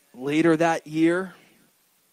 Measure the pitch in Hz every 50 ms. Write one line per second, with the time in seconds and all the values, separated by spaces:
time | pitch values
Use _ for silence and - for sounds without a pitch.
0 | _ _ - 120 127 143 147 156 160 170 160 156 165 170 165 160 - 151 151 156
1 | 160 165 170 180 190 185 - - _ _ _ _ _ _ _ _ _ _ _ _
2 | _ _